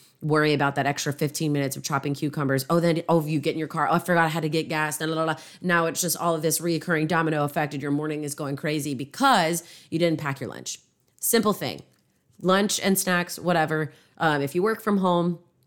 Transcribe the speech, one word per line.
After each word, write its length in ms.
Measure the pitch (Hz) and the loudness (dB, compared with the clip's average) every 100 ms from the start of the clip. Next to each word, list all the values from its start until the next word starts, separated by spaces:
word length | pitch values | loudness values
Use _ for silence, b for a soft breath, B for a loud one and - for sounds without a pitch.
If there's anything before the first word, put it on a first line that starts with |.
| B B | B B
worry 320 | 156 151 151 | 0 2 4
about 220 | 147 143 | 2 2
that 100 | 139 | 0
extra 280 | 135 143 151 | 0 -2 -4
fifteen 400 | 139 147 143 156 | -4 -4 -2 -2
minutes 240 | 143 139 135 | -2 -2 -6
of 80 | |
chopping 280 | - 143 147 | -4 -4 -4
cucumbers. 540 | 139 151 156 135 135 135 | -4 -4 -2 0 0 2
Oh, 120 | 170 | 2
then, 240 | 170 165 - | 2 0 2
oh, 160 | 165 | 2
you 140 | 151 156 | 2 0
get 140 | 147 | 0
in 60 | 156 | -2
your 80 | 151 | -4
car. 180 | 165 147 | -2 2
Oh, 60 | |
I 40 | 170 | 2
forgot 240 | 170 170 | 2 4
I 40 | 165 | 4
had 140 | 160 | 2
to 60 | 156 | 0
get 200 | 160 - | -2 -2
gas. 320 | 156 151 147 | -2 -2 -2
La, 60 | 160 | -2
la, 80 | |
la, 80 | 160 | 0
la. 140 | 160 156 B B | -2 -2 B B
Now 240 | 175 170 165 | 0 2 2
it's 140 | - | 0
just 160 | 175 - | -2 -2
all 180 | 170 | 0
of 80 | 165 | 0
this 160 | 160 156 | 0 0
reoccurring 480 | 170 165 160 160 156 | 0 -2 0 0 2
domino 380 | 165 160 156 | 2 2 0
effect 280 | 143 165 151 | 0 -2 -2
and 80 | 151 | -4
your 120 | 143 | -4
morning 320 | 143 151 151 | -2 -2 -6
is 100 | 147 | -6
going 220 | 143 147 139 | -6 -6 -4
crazy 380 | 160 151 147 | -4 -4 -4
because 680 | 131 135 - 277 226 160 170 B B B | -6 -8 0 4 6 4 0 B B B
you 80 | 165 | 0
didn't 180 | 170 156 | 2 0
pack 220 | 151 135 | -2 -6
your 100 | 110 | -8
lunch. 300 | 60 64 - _ _ _ _ | -10 -12 -12 _ _ _ _
Simple 320 | - 233 214 | 0 2 2
thing. 300 | 190 143 76 - _ _ _ _ - | 0 -4 -8 -12 _ _ _ _ -4
Lunch 400 | 170 190 208 - | 2 4 4 0
and 160 | 196 190 | 0 0
snacks, 400 | - 180 175 - | 2 0 -2 -4
whatever. 540 | 170 170 156 156 147 B B - | 0 2 2 0 -4 B B -2
Um, 260 | 165 147 | 0 2
if 140 | 139 175 | 0 0
you 60 | |
work 180 | 208 220 | 0 0
from 160 | - 202 | 0 2
home, 400 | 185 175 170 165 - _ | 4 4 2 -2 -8 _